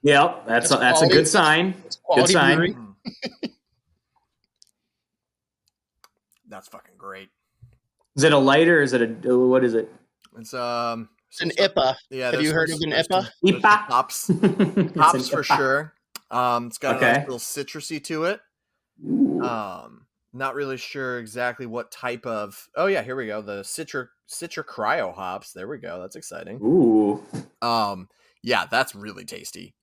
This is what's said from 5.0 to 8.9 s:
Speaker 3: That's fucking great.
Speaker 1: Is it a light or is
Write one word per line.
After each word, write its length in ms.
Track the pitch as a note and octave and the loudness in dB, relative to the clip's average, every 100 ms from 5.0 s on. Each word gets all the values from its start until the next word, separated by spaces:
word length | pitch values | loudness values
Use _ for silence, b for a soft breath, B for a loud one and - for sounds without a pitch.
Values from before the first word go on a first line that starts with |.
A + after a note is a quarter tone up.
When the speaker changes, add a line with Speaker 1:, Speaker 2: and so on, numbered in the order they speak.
| _ _ _ _ _ _ _ _ _ _ _ _ _ _ _ | _ _ _ _ _ _ _ _ _ _ _ _ _ _ _
Speaker 3:
That's 200 | G2+ - | -20 -20
fucking 260 | G2 - F#2 | -20 -20 _
great. 320 | F#2+ F#2+ F#2+ _ _ _ - _ _ _ _ | -16 -16 -18 _ _ _ -20 _ _ _ _
Speaker 1:
Is 100 | - | 2
it 80 | D3+ | 4
a 40 | D3 | 6
light 300 | C3+ C#3 E3 | 4 4 6
or 140 | E3 | 4
is 100 | C#3 | 2